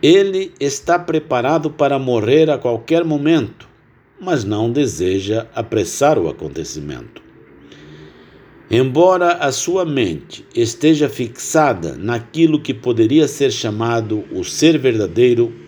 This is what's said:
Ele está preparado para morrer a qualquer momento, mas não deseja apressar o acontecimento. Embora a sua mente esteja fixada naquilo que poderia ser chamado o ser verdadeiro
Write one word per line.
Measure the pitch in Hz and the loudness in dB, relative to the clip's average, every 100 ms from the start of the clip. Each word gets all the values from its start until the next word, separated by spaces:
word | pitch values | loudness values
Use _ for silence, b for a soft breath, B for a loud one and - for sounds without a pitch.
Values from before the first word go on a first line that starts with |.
Ele | 147 185 196 190 190 - | 6 4 4 -2 -6 -6
está | 143 - - 170 | -6 -6 -2 -2
preparado | - 160 156 127 123 160 151 | 0 -4 -2 -2 0 0 -2
para | 147 143 139 | 0 0 0
morrer | 131 120 107 147 156 | 0 0 4 4 4
a | 139 | 2
qualquer | 127 113 - 165 | -2 -4 0 0
momento, | 165 147 143 165 110 - - _ _ _ _ _ | 0 -2 2 0 0 -10 -20 _ _ _ _ _
mas | 285 156 | -4 -4
não | 101 104 117 | -2 -2 -2
deseja | 123 135 80 90 95 95 113 113 | 0 -2 -2 -2 -2 -2 -4 -4
apressar | - 117 110 87 - 139 143 | -8 -4 -2 -2 0 2 2
o | 82 | -2
acontecimento. | - 80 69 78 78 73 65 58 - - - - - 71 69 73 76 B B B B B B - | -6 -10 -10 -10 -10 -12 -12 -16 -20 -20 -20 -20 -20 -20 -20 -20 -20 B B B B B B -2
Embora | 113 131 131 180 185 175 | 0 2 4 4 6 2
a | 175 143 | 0 -2
sua | 127 - 185 170 | -2 -4 -2 -2
mente | 139 104 80 - - - - | 0 -2 -4 -12 -20 -10 -2
esteja | 113 - 151 156 147 | -2 2 2 4 2
fixada | - 120 120 - 160 147 101 82 64 | -2 -8 -8 -2 2 2 0 -6 -8
naquilo | 98 120 117 156 165 151 | -6 -6 -6 0 2 2
que | 156 | -4
poderia | 113 127 113 113 147 147 | -6 -4 2 4 4 2
ser | - 139 | 0 -2
chamado | 120 117 107 113 117 107 107 - | 0 -6 -4 -2 -2 -2 -6 -6
o | - - | -8 -8
ser | - 156 156 | 2 2 4
verdadeiro | 131 113 98 90 123 117 117 - | 2 0 -2 2 2 4 0 -4